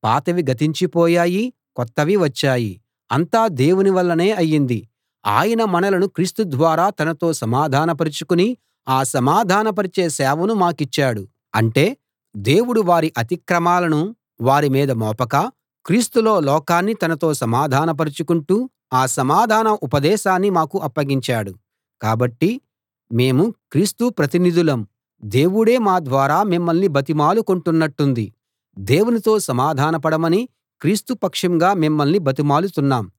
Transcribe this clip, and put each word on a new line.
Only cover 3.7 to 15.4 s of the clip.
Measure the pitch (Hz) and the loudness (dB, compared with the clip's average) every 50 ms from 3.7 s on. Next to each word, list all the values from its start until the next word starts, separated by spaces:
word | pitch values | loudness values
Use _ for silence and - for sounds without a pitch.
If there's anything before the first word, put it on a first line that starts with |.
| 185 190 196 196 | 2 4 2 2
వల్లనే | 190 185 180 175 170 165 170 202 | 2 2 0 0 0 2 2 0
అయ్యింది. | 220 190 170 160 156 151 143 123 123 107 - _ _ _ _ _ _ _ _ | 0 0 0 0 0 0 0 0 -2 -6 -6 _ _ _ _ _ _ _ _
ఆయన | 104 104 117 170 214 233 226 226 | -2 0 0 2 0 0 0 0
మనలను | 214 175 175 190 202 196 175 190 190 | 0 0 0 0 0 0 0 0 -2
క్రీస్తు | _ - 185 180 - - | _ -4 -4 -4 -2 -4
ద్వారా | 220 175 143 123 160 165 160 160 175 202 | -4 -2 0 0 2 2 2 2 0 0
తనతో | 208 - 151 160 165 - - 170 | 0 -2 -4 -4 -2 -2 -2 -2
సమాధానపరుచుకుని, | 156 - - 110 117 135 151 156 135 139 156 170 165 139 170 156 147 - 165 _ 185 170 185 233 247 _ _ _ _ _ _ - | -2 -2 -4 -2 0 0 0 0 0 0 0 0 0 -2 -2 -4 -4 -8 -4 _ 0 2 2 0 -2 _ _ _ _ _ _ -2
ఆ | 131 131 | 0 0
సమాధానపరిచే | 135 131 - 139 123 135 160 202 233 180 185 202 214 220 202 202 202 185 _ - 180 165 | 0 0 0 0 2 2 2 2 2 2 0 0 0 0 0 -2 -4 -2 _ -2 -2 -2
సేవను | 143 - 143 131 143 156 175 208 226 | -2 -2 0 0 0 0 0 -2 0
మాకిచ్చాడు. | 202 180 175 160 - 151 135 - - 139 131 117 107 95 - _ _ _ _ - | 2 0 0 0 -2 -6 -4 -2 0 0 0 -2 -4 -8 -12 _ _ _ _ -2
అంటే | 110 113 113 110 131 147 208 277 _ _ _ _ _ _ _ _ | 0 0 2 2 2 2 2 0 _ _ _ _ _ _ _ _
దేవుడు | 104 98 110 143 196 240 247 247 220 | -6 0 2 2 2 2 2 0 0
వారి | 208 175 175 170 156 160 - - | 2 2 2 2 2 -2 -4 -6
అతిక్రమాలను | 117 - 180 170 _ - 180 170 170 175 175 180 175 165 156 147 165 208 233 _ _ _ _ _ | -6 -6 -6 -8 _ -2 -2 0 2 2 2 2 0 0 0 0 -2 -4 -8 _ _ _ _ _
వారి | 117 127 135 143 151 143 | 0 2 2 2 2 2
మీద | 135 135 143 135 | 0 0 0 0
మోపక, | 127 113 110 107 110 - 127 113 135 139 | -2 -2 -4 -4 -4 -4 -4 -2 0 -2